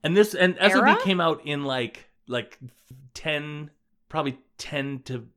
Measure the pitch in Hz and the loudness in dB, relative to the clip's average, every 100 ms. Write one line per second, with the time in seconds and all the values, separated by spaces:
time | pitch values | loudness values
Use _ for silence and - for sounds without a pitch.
0 | 156 185 208 - 180 180 - 185 247 392 | 2 4 4 4 2 4 4 6 4 4
1 | 480 185 165 147 151 147 139 131 117 - | 2 0 0 -2 -4 -6 -4 -4 -4 -8
2 | - _ - 123 107 - 127 _ _ 131 | -20 _ -8 -6 -6 -16 -20 _ _ -20
3 | 135 - 160 151 151 147 151 _ _ _ | -20 -10 -6 -6 -6 -12 -14 _ _ _
4 | _ 156 143 131 _ _ - 147 139 135 | _ -4 -4 -6 _ _ -8 -6 -6 -8
5 | 131 127 117 | -8 -10 -10